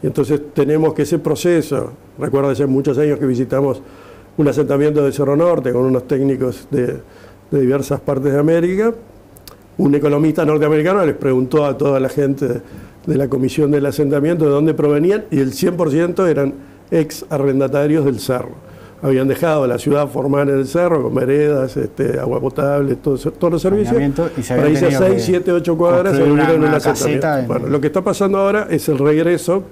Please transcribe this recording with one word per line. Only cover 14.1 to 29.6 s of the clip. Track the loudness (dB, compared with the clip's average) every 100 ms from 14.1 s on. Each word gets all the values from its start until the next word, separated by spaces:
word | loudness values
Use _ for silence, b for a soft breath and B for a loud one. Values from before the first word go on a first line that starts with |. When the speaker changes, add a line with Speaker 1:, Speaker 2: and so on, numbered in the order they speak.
| 0 0 0 2
Speaker 1:
de |
dónde | 2 2
provenían, | 2 2 2 2 0 -2
y | -2
el | -2
cien | 0 -2 0
por | 0
ciento | 0 0 0 0
eran | 2 -2 -4 B B B
ex | -2 -2 -6 -6
arrendatarios | -2 0 0 0 0 0 2 0
del | -2
cerro. | -4 -4 -4 -14 B B B B
Habían | 0 2 2
dejado | 0 0 2 0
la | 0
ciudad | 0 0 0
formal | -2 -2 0 2
en | 0
el | 0
cerro, | 0 2 0
con | 0
veredas, | -2 0 2 2 0 -2 -4
este, | -6 -4 -2 -2
agua | -2 -2
potable, | -2 -2 -2 0 -2 -2
todo, | -2 -2
todos | -4 -2 -2
los | 0
servicios, | 0 0 0
Speaker 2:
Saneamiento, | 0 0 -2 -4 -4
y |
se | -4 0
Speaker 1:
para | 2
Speaker 2:
habían |
Speaker 1:
irse | 2 2
a |
Speaker 2:
tenido | 2 2
Speaker 1:
seis, | 2
Speaker 2:
que | 0
Speaker 1:
siete, | 0 2
ocho | 0 0 0
cuadras | 2 2 2 2
a |
Speaker 2:
construir | 4
Speaker 1:
vivir | 4
Speaker 2:
una, | 4
Speaker 1:
en | 2
un | 2
Speaker 2:
una | 2
Speaker 1:
asentamiento. | 0 0 0 0
Speaker 2:
caseta | 0 -2
en | -2
Speaker 1:
Bueno, | -4 -2
lo | 0
que | 0
está | -2
pasando | -2 -2 0 2
ahora | 2 0 0
es | -2 0
el | 0
regreso | 2 2 2 0 0 -2